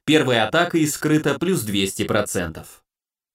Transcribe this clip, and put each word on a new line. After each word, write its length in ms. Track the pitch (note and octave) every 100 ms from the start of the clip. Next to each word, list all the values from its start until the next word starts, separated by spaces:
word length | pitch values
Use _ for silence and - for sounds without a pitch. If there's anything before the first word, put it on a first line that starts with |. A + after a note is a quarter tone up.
| -
Первая 420 | D3+ B2+ A#2 A2
атака 300 | D#3+ E3+ E3+
из 160 | D3+
скрыта 440 | - D3+ D#3 D#3 C#3
плюс 220 | F3 F3
двести 400 | G#2+ G2 F#2+ -
процентов. 800 | - A2 G2+ G2 E2 D#2+ - - _ _ _ _ _